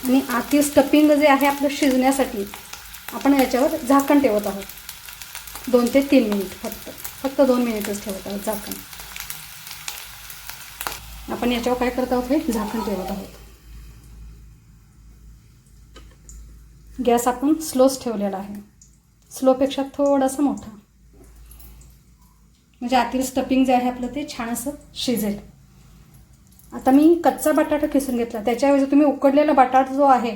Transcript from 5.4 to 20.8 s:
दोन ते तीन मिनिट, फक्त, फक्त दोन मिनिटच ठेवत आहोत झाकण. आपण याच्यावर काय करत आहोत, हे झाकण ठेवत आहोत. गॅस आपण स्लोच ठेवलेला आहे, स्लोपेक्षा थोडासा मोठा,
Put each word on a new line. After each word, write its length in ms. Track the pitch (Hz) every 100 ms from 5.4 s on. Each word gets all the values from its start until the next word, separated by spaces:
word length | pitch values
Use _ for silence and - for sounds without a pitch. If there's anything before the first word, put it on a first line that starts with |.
| - - -
दोन 220 | 240 240
ते 80 | 269 277
तीन 180 | 269 220
मिनिट, 220 | 202 185 -
फक्त, 260 | 226 - - - - -
फक्त 180 | 269 277
दोन 220 | 262 247
मिनिटच 400 | 240 214 208 208
ठेवत 240 | 214 190 190
आहोत 180 | 202 208
झाकण. 280 | 208 202 - - - - - - - - - - - - - - - - - - - - - - - - - -
आपण 200 | 220 240
याच्यावर 280 | 240 240 247
काय 100 | 247
करत 220 | 247 247
आहोत, 200 | 247 247
हे 200 | 302 311
झाकण 320 | 220 208 226 220
ठेवत 260 | 185 185
आहोत. 160 | 196 - - - - - - - - - - - - - - _ - _ _ - - - - _ _ _ - - - - - - - - - - - - - 233
गॅस 220 | 240 254
आपण 260 | 247 277 311
स्लोच 420 | - 254 262 269
ठेवलेला 340 | 247 208 202 190
आहे, 160 | 202 202 - _ _ _ _ _ _
स्लोपेक्षा 520 | - 262 254 269 277 277
थोडासा 500 | - 285 277 262 269
मोठा, 280 | 285 208 - -